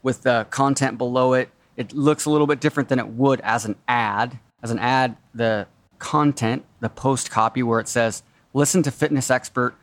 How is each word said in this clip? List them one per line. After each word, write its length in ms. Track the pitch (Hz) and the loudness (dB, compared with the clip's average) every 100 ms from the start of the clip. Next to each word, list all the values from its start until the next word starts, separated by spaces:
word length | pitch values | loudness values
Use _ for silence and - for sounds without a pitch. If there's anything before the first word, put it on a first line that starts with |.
with 200 | 131 127 | -4 0
the 240 | 127 120 107 | 0 0 0
content 460 | - 139 135 135 117 | 0 0 2 -2 -2
below 380 | 123 127 127 | -2 2 2
it. 160 | 127 123 _ _ - | 2 0 _ _ -12
It 160 | 110 | -8
looks 320 | 143 143 151 | 0 2 2
a 60 | 151 | 2
little 160 | 151 147 | 2 2
bit 140 | 143 | 2
different 280 | 151 147 127 | 0 -2 0
than 100 | 123 | -2
it 100 | 110 | -2
would 320 | 113 135 131 | 0 2 2
as 260 | 110 113 107 | 0 -2 -2
an 100 | 98 - | -6 -2
ad. 500 | 120 107 101 120 127 _ _ | 0 0 -2 -2 -6 _ _
As 80 | 117 | -6
an 80 | 117 | -2
ad, 380 | 123 131 127 110 _ | 0 2 0 -4 _
the 320 | 113 117 107 95 _ _ - | -4 -2 -2 -4 _ _ -18
content, 640 | - 151 147 135 113 131 - _ | -4 0 2 0 -2 -2 -8 _
the 80 | 113 | -8
post 420 | - 135 127 - | -4 -2 -2 -2
copy 320 | 110 113 131 | 0 0 0
where 180 | 120 113 | 0 0
it 80 | 107 | 0
says, 340 | 120 113 - - _ _ | 0 0 -2 -14 _ _
"Listen 280 | 135 143 185 | 0 2 2
to 60 | 143 | 0
fitness 400 | - 151 139 - | -2 0 0 0
expert, 440 | 127 - 127 123 - | 0 -2 -4 -4 -6